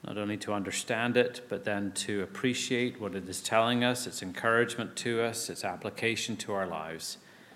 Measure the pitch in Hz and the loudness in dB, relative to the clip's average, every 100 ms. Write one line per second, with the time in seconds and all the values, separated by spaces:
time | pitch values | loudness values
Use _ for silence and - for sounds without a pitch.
0 | - 101 104 104 - 104 95 - - 113 | -4 -4 -2 -2 -2 -2 0 -4 -2 0
1 | 120 120 120 - - 101 - 101 101 - | 4 6 4 0 -6 -4 0 0 -2 -4
2 | - 101 92 - 131 123 - 123 123 - | -2 -2 -2 0 0 0 0 2 2 -2
3 | 104 95 95 92 - 113 113 120 123 123 | -6 -4 -6 -6 4 4 6 4 4 2
4 | - - 92 - 113 117 117 - 110 - | -4 -6 -6 0 4 6 4 0 -6 -4
5 | 120 117 117 113 - 90 101 87 101 - | -2 0 0 -2 -6 -4 -4 -4 -6 0
6 | 113 110 - 104 - 101 92 80 80 82 | 0 0 -2 -4 -2 -2 0 -2 -6 -8
7 | - - - - - | -8 -10 -14 -20 -20